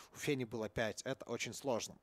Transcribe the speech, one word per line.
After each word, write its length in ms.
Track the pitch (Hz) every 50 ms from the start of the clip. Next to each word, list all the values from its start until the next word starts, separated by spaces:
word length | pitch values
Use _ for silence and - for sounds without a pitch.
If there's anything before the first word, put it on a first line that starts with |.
| - - -
у 20 |
Фени 280 | - - 147 143 131 123
было 240 | 110 123 113 107 104
пять, 340 | - 123 113 107 95 -
это 220 | - 135 139 - -
очень 280 | - 117 110 - 127 107
сложно. 400 | - - 139 117 104 - - - -